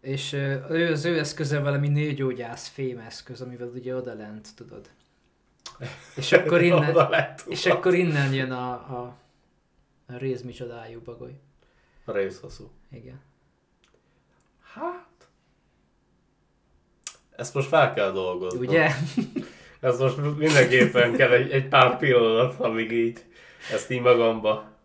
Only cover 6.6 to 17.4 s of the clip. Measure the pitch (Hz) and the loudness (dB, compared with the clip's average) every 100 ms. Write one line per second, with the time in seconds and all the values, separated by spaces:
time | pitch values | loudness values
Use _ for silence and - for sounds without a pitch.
6.6 | 175 165 147 165 - 160 - - - - | 4 4 4 4 4 2 -2 -6 -12 -4
7.6 | 185 - 185 180 180 147 139 135 131 127 | 0 2 2 2 2 0 0 -2 -4 -6
8.6 | 127 123 - 127 123 127 _ _ _ _ | -8 -10 -10 -12 -12 -16 _ _ _ _
9.6 | _ _ _ _ _ 123 135 123 123 113 | _ _ _ _ _ -8 -6 -6 -8 -14
10.6 | 120 117 113 117 117 117 123 139 _ _ | -14 -14 -16 -18 -18 -18 -18 -20 _ _
11.6 | _ _ _ _ - 101 98 - - - | _ _ _ _ -8 -4 -4 -6 -18 -20
12.6 | - _ _ 123 120 135 _ _ _ _ | -20 _ _ -20 -20 -20 _ _ _ _
13.6 | _ _ _ _ _ _ _ _ _ _ | _ _ _ _ _ _ _ _ _ _
14.6 | _ - 330 359 - _ _ _ _ _ | _ -10 -10 -10 -18 _ _ _ _ _
15.6 | _ _ _ _ _ _ _ _ _ _ | _ _ _ _ _ _ _ _ _ _
16.6 | _ _ _ _ - - _ - | _ _ _ _ -20 -20 _ -14